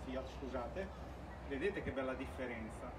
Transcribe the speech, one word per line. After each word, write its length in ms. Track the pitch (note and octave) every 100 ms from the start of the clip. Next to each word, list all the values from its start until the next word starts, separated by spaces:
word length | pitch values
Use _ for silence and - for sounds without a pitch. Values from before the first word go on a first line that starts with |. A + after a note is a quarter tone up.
Fiat, 220 | C3 C3 C3 -
scusate. 680 | B2+ B2+ A#2+ F#3 F#3+ - - - - - -
Vedete 320 | C#3 G3 E3
che 120 | C3
bella 220 | B2+ C3
differenza, 760 | B2+ C3+ - B2 A#2 A2 - -